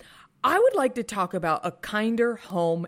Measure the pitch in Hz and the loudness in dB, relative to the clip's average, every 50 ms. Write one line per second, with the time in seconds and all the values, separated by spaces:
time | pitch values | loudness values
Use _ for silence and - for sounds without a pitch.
0 | - - - - - _ _ _ - 269 320 403 466 523 415 381 262 247 - 240 | -20 -20 -20 -20 -20 _ _ _ 0 2 4 6 4 4 4 4 0 0 0 -4
1 | 214 - 214 202 180 175 - 180 165 160 156 - - 180 - - - - 208 208 | -8 -6 -4 -4 -4 -2 -4 -2 0 0 -2 0 -2 -6 -8 -8 -12 -6 -4 -2
2 | 214 226 233 226 233 240 226 - - - 185 175 170 165 165 170 170 | 0 0 0 0 0 0 -2 -6 -10 -6 -2 0 0 0 0 -2 -4